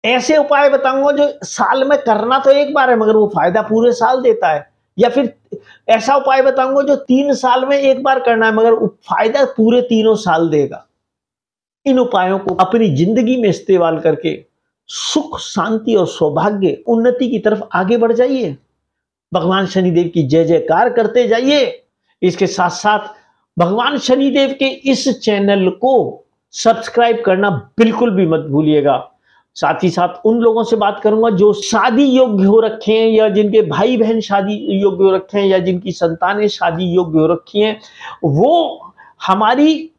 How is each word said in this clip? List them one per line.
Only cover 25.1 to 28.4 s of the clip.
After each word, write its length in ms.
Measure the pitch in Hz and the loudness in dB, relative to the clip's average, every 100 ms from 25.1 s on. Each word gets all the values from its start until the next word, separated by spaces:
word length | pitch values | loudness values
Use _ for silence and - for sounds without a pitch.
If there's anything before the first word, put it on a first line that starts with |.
| 233 | -2
चैनल 500 | - 208 202 202 185 | -2 0 2 2 0
को 560 | 180 254 254 165 - _ _ _ | 0 0 0 0 -8 _ _ _
सब्सक्राइब 720 | - 226 226 - 240 233 233 220 | -2 0 0 -2 0 0 0 0
करना 240 | 185 202 | 0 0
बिल्कुल 640 | 151 - - 226 - - | -2 -8 0 0 2 0
भी 160 | 190 175 | 0 0
मत 120 | |
भूलिएगा। 720 | 160 | 0